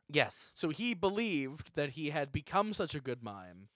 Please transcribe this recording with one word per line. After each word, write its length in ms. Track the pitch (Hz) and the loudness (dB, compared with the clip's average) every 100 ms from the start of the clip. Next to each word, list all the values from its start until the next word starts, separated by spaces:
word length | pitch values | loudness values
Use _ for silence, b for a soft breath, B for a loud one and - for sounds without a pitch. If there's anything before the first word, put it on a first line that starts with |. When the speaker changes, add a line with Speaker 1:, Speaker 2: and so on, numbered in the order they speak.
| _ | _
Speaker 1:
Yes. 400 | 147 120 - - - | 4 4 2 -4 0
Speaker 2:
So 140 | 165 | 0
he 260 | 156 240 190 | 2 0 4
believed 800 | 190 202 226 151 135 151 - - | 2 4 2 2 0 -6 -6 -2
that 160 | 147 | -2
he 180 | 147 147 | -2 -2
had 220 | 151 139 | 0 -2
become 420 | 156 - 190 214 | -4 0 2 2
such 220 | 208 165 147 | 0 -2 -2
a 40 | |
good 220 | 131 120 | -4 -4
mime 460 | 113 98 90 87 98 | -6 -10 -12 -16 -20